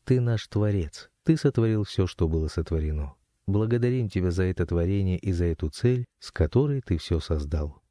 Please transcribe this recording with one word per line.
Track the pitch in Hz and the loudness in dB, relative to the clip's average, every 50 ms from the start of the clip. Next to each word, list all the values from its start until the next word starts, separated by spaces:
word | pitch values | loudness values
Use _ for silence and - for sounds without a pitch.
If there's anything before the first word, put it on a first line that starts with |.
| _ | _
Ты | - 131 123 | 0 0 2
наш | 120 120 117 107 - - | 2 0 -2 -2 -4 -4
Творец, | - 104 107 104 101 98 82 76 - - - - _ _ _ | -2 0 0 0 0 0 -2 -4 -8 -14 -20 -20 _ _ _
Ты | - 160 | 2 2
сотворил | 151 - 143 - - 117 113 110 107 101 | 4 2 2 2 2 2 2 2 0 -2
всё, | - - - 92 | -2 -2 -2 -2
что | 87 - - 90 78 | -2 0 -2 0 0
было | 80 80 80 78 | 0 0 -2 -2
сотворено. | - 87 82 - 82 80 76 78 76 73 71 67 - _ _ _ _ _ _ | -2 -4 -4 -2 -2 -2 -2 -2 -2 -4 -6 -8 -10 _ _ _ _ _ _
Благодарим | - 98 104 110 110 120 120 120 123 127 127 117 98 | -2 0 0 2 2 2 2 2 0 0 0 -2 -2
Тебя | - 98 90 90 | 0 0 0 0
за | 85 95 92 | 2 2 0
это | 92 90 - 87 | 0 0 -2 -2
творение | - 87 85 85 90 101 101 98 92 90 87 | 0 0 0 2 2 2 0 2 0 0 0
и | - 98 | 0 -2
за | 90 85 87 | 0 0 0
эту | 85 80 - 90 76 | 0 0 -2 -4 -6
цель, | - - - 123 127 123 120 - _ _ | -2 0 0 0 0 0 -2 -6 _ _
с | - - | -20 -8
которой | - - - 127 - 120 147 147 143 135 | -2 0 0 2 4 2 2 2 0 -2
Ты | - - 95 78 | -2 -2 -2 -2
всё | - - 87 78 | 0 0 -2 -2
создал, | - - 82 76 73 71 78 76 73 76 - - _ _ | 0 0 -2 -2 -2 -2 -2 -2 -2 -4 -8 -12 _ _